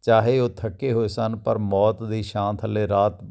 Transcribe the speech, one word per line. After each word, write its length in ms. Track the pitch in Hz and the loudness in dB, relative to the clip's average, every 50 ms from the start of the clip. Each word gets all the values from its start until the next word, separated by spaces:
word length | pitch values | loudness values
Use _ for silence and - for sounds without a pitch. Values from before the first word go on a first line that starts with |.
ਚਾਹੇ 380 | _ - 113 110 110 120 127 131 | _ 4 4 4 6 4 2 2
ਉਹ 100 | 123 120 | 2 0
ਥੱਕੇ 420 | - - - 110 87 - - 135 | -2 -4 -8 -8 -6 -4 -4 0
ਹੋਏ 160 | 120 113 117 | 0 0 0
ਸਨ, 280 | 104 - - 117 110 110 | 0 -2 -2 -4 -4 -4
ਪਰ 220 | 104 - 117 117 | -4 -4 -2 -2
ਮੌਤ 460 | 107 107 101 98 98 101 110 110 - 113 | -2 -2 0 2 4 4 4 2 0 -6
ਦੀ 200 | 110 110 110 101 | -6 -6 -6 -6
ਛਾਂ 300 | - - 104 101 101 104 | -6 -4 -4 -4 -4 -4
ਥੱਲੇ 340 | 95 - 107 107 107 104 | -4 -6 -4 -2 -2 -2
ਰਾਤ 320 | 95 101 98 101 107 - - - - | 0 2 2 2 2 0 -4 -18 -20